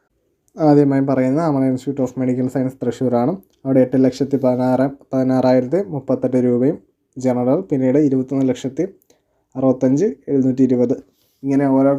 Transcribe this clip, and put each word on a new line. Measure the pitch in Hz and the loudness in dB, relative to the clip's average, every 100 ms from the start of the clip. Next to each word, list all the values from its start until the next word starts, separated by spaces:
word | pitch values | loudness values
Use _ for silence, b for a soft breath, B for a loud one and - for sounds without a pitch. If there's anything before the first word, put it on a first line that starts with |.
| _ _ _ _ _ - | _ _ _ _ _ -2
ആദ്യമായി | 151 147 143 139 139 | 4 4 4 2 0
പറയുന്നത് | 131 127 143 165 | 0 0 0 0
അമല | 139 | 0
ഇൻസ്റ്റിറ്റ്യൂട്ട് | 131 127 - 135 | -2 -2 -4 -4
ഓഫ് | 127 135 | -4 -4
മെഡിക്കൽ | 127 127 127 | -4 -2 -4
സയൻസ് | 135 127 - | -4 -4 -4
തൃശ്ശൂരാണ്. | 123 - 127 120 127 190 - _ | -6 -4 -2 0 0 -4 -10 _
അവിടെ | 135 131 | 0 2
എട്ട് | 127 131 | 2 2
ലക്ഷത്തി | 131 - 135 131 | 0 0 -4 -2
പതിനാറ്, | 127 123 127 127 139 135 _ | 0 0 0 0 -2 -6 _
പതിനാറായിരത്തി | 131 131 131 127 131 123 175 202 | -4 0 2 2 2 0 -2 -4
മുപ്പത്തെട്ട് | 147 - 127 127 127 | -6 -4 -4 -2 0
രൂപയും | 123 120 131 190 _ _ _ 127 | 0 2 0 -2 _ _ _ -6
ജനറൽ, | 127 123 123 160 | -2 0 0 -2
പിന്നീട് | 190 135 131 139 | -2 -2 2 2
ഇരുപത്തൊന്ന് | 147 131 131 135 131 | 2 0 -2 -2 -2
ലക്ഷത്തി | 123 131 131 185 - _ _ _ _ _ 131 | -2 -6 -6 -8 -10 _ _ _ _ _ -2
അറുപത്തഞ്ച് | 131 127 131 143 214 - - | 2 2 2 2 0 -4 -2
എഴുന്നൂറ്റി | 139 131 127 | 0 0 2
ഇരുപത്. | 127 123 123 131 - _ _ _ | 2 2 0 -2 -8 _ _ _
ഇങ്ങനെ | 135 139 139 | -4 0 2
ഓരോ | 135 139 | 2 2